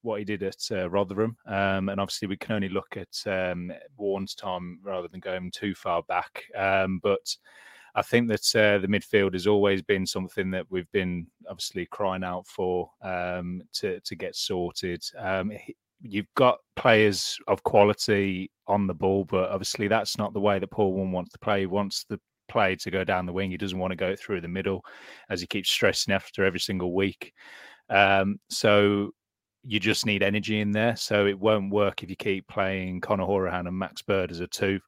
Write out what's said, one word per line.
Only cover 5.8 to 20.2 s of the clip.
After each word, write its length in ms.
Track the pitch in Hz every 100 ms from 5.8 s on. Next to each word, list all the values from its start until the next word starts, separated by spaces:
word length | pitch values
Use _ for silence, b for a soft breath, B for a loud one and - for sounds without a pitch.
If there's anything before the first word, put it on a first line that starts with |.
| 95 85
back. 400 | - 87 - - - 104
Um, 440 | 98 98 95 92
but 340 | 104 98 - - B B B B B
I 60 | 107
think 280 | - 120 120
that, 280 | 104 - 113
uh, 220 | 107 101
the 100 | 95
midfield 460 | 101 - 107 98
has 120 | 92 98
always 360 | 104 101 98
been 240 | 87 98 92
something 440 | 98 95 - 95
that 120 | 92 82
we've 200 | 92 85
been 340 | 101 92 87 85 _ -
obviously 380 | 95 - 92
crying 400 | 87 - 98 92
out 220 | 92 90 -
for, 440 | - 92 90 82 _
um, 580 | 98 90 90 90 87 90 -
to, 260 | - 101 90
to 160 | - 82
get 180 | 92
sorted. 680 | - - 90 87 - 92 87 - -
Um, 320 | 95 95 98
he, 260 | 104 - - _ _
you've 300 | 117 101 -
got 240 | - 123 - _ -
players 600 | 117 110 107 92 - - -
of 140 | 98
quality 880 | - 107 104 104 - 101 98 92 95 _ -
on 200 | 101 95
the 80 |
ball, 300 | 82 98 98
but 260 | 90 95 92
obviously 380 | 98 92 - 101
that's 300 | 110 101
not 160 | -